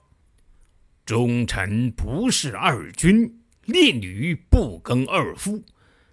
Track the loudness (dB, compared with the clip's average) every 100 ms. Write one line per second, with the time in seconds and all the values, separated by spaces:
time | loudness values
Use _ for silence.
0 | _ _ _ _ _ _ _ _ _ _
1 | -4 -2 0 0 -2 -4 -2 -2 -2 -4
2 | -4 -2 0 -2 -4 -2 0 0 -6 0
3 | 4 4 2 -4 _ _ -2 2 4 2
4 | -4 -4 -4 -4 2 2 2 -6 -2 0
5 | 0 -2 -2 -6 -6 -8 -10 _ _ _
6 | _